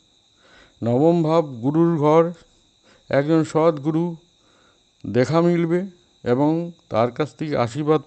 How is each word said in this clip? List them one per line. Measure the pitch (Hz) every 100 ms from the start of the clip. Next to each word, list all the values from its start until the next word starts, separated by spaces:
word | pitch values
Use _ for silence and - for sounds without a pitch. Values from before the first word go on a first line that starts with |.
| _ _ _ _ _ - _ _
নবম | 110 123 160 170
ভাব | 156 165 151 123
গুরুর | 123 156 170 165
ঘর, | 147 160 170 175 _ _ _ _ _ _ -
একজন | 135 147 160 151
সৎ | 160 165 151 147
গুরু | 160 175 165 _ _ _ _ _ _ _ _ - 110
দেখা | 127 165
মিলবে | 170 170 170 175 190 - _ _
এবং | - 123 147 165 170 170 _
তার | 107 120 120
কাছ | 151 -
থেকে | 160 139
আশীর্বাদ | 120 123 151 156